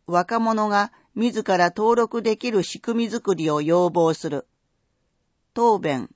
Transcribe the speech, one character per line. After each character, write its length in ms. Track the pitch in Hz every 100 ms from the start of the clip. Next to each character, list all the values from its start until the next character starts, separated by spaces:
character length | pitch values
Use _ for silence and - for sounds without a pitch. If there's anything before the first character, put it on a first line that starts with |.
| -
若 340 | 175 180 233
者 280 | 226 220 214
が 240 | 202 202 _ _ -
自 280 | 240 208
ら 280 | 214 185 175 175
登 220 | 214 233
録 240 | 226 233
で 140 | 220 214
き 160 | 247
る 100 | 214
仕 200 | 170 -
組 260 | - 226 226
み 40 |
づ 100 | 226
く 140 | 196 175
り 140 | 156
を 120 | 151
要 280 | 151 170 175
望 240 | 170 165
す 160 | 160 160
る。 160 | 143 - _ _ _ _ _ _ _ _ _ _
答 260 | - 233 202
弁。 300 | 165 135 101